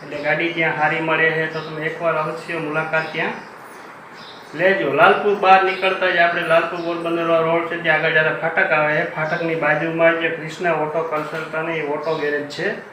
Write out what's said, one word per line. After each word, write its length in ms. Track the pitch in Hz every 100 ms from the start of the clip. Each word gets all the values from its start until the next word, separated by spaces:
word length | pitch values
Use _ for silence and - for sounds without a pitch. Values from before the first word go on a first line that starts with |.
એટલે 140 | - 147 147
ગાડી 240 | 160 170
ત્યાં 240 | 165 160 151
સારી 240 | 156 160
મળે 260 | 160 156 160
છે 180 | 160 160
તો 60 | 160 156
તમે 240 | 160 156
એકવાર 260 | 160 170 160
અવશ્ય 380 | 156 165 - 165
મુલાકાત 480 | 151 156 151 160 160
ત્યાં 200 | 151 190 - - - - - - - - - - - -
લેજો. 340 | 147 185 190 151
લાલપુર 420 | 139 180 202 208 202
બહાર 180 | 190 190 190
નીકળતા 440 | 185 190 185 185 175
જ 20 |
આપણે 180 | 170 170 165
લાલપુર 320 | 165 - 180 170
પોરબંદર 440 | 170 170 170 165 165 165
રોડ 180 | 165 170
છે, 80 | 170
ત્યાં 200 | 160 156
આગળ 100 | 160
જ્યારે 200 | 160 156 160
ફાટક 320 | 165 190 190
આવે 180 | 156 151 151
છે, 100 | 165
ફાટકની 420 | 160 156 170 165 160
બાજુમાં 580 | 147 151 165 165 165 165
જે 80 | 165
ક્રિષ્ના 440 | 160 156 - 180 160
ઓટો 180 | 151 160
કન્સલ્ટન્ટ 760 | 165 151 151 160 156 160 165 160
એ 100 | 143
ઓટો 180 | 147 165 156
ગેરેજ 260 | 147 147 143 -
છે 120 | 190 226 -